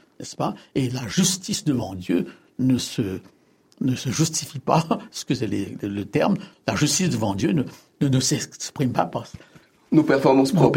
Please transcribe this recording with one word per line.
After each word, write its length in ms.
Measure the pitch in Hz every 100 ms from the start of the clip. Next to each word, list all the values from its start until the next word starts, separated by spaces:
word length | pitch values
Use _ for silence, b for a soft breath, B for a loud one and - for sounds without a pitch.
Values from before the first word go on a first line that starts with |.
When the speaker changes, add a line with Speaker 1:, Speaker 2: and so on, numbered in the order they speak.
| _ -
Speaker 1:
n'est-ce 180 | - -
pas ? 180 | 143 202 b -
Et 160 | 127
la 160 | 127 120
justice 560 | 87 190 - - 208 156
devant 300 | 127 95 95
Dieu 320 | 90 87 - B B -
ne 180 | 127 123
se, 420 | - - 104 92 - _ _ _ _ -
ne 140 | - 127
se 160 | 135
justifie 480 | - 156 - - 131
pas, 260 | - 147 160 233
<laughs> 120 | -
ce 140 | - -
que 100 | 120
c'est 120 | 113
les, 300 | 101 98 -
le 220 | 101 101 98
terme, 320 | 147 170 196 B B -
la 80 | 107
justice 360 | 147 - 185
devant 240 | 120 110 98
Dieu 180 | 147
ne, 100 | 180 - B B -
ne, 80 | 143
ne 120 | 131
s'exprime 720 | 127 131 - - - - 131
pas 140 | - 87
par 180 | 120 - - b b b _ -
Speaker 2:
Nos 100 | 151
performances 500 | 151 135 143 135 135
Speaker 1:
nos 80 | 170
Speaker 2:
propres. 120 | 135